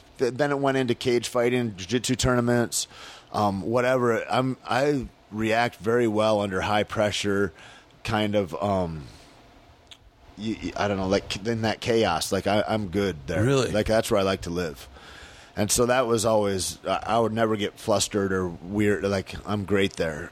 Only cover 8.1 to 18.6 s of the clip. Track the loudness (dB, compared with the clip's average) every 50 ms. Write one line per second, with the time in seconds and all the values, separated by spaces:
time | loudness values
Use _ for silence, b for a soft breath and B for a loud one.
8.1 | -2 0 0 0 0 0 0 -2 -2 -4 -2 0 0 0 0 -2 -6 -8 -12 -14
9.1 | B B B B B B B B B B B B B -20 -20 -20 -20 -20 -20 -20
10.1 | -20 _ -20 -20 -14 -8 -6 -6 -6 -4 -6 -6 -4 -2 -2 -2 -2 -2 0 2
11.1 | 2 2 0 -2 -8 -6 -4 -4 -2 0 0 -2 -2 -2 0 2 2 4 4 2
12.1 | 2 0 0 0 -2 0 2 2 2 2 2 0 0 -2 -2 -2 -2 0 0 0
13.1 | -2 -4 -6 -4 -2 0 2 2 2 2 2 2 0 0 0 2 2 0 2 2
14.1 | 2 2 2 2 0 -2 -2 -4 -4 -4 -4 -4 -6 -10 -14 -20 -20 B B B
15.1 | B B B B B B B B B -4 -2 0 2 2 2 2 2 2 2 2
16.1 | 2 2 2 4 4 4 2 2 0 -2 -2 -4 -8 -6 -4 -2 -2 -2 -2 0
17.1 | 0 2 2 2 2 2 2 2 2 0 -2 -4 -6 -4 -2 0 2 2 2 0
18.1 | 0 0 0 0 0 0 -2 -2 -6 -8